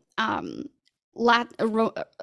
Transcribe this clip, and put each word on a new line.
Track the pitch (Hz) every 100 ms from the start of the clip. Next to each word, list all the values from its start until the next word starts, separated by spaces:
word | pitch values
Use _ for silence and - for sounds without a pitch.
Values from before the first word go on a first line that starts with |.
| _ -
um, | 220 208 - 57 - _ _ _ _
Lat-, | - 233 233 240 -
uh, | 220
ro-, | 220 226 -
uh, | - -